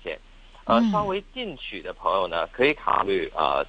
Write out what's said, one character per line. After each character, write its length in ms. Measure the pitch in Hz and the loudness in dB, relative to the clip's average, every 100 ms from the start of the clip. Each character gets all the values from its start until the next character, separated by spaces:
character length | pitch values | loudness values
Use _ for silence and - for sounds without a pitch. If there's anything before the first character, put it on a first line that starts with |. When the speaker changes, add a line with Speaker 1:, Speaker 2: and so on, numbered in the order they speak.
Speaker 1:
些。 160 | 87 78 - - - - | -10 -12 -14 -20 -20 -20
呃， 160 | - 226 | 2 4
Speaker 2:
嗯。 100 | 233 | 4
Speaker 1:
稍 140 | 208 | 2
微 180 | 208 196 202 | 0 -4 -6
进 200 | 262 233 135 | -10 -10 -10
取 240 | - 98 | -12 -10
的 100 | 87 | -10
朋 180 | - 85 95 | -4 0 0
友 100 | 90 | 0
呢， 200 | 82 80 | -2 -4
可 180 | - | 2
以 80 | 135 | 2
考 300 | 151 - - | 2 0 2
虑， 280 | 98 95 78 - | 2 0 -2 0
呃， 260 | 73 69 | 0 2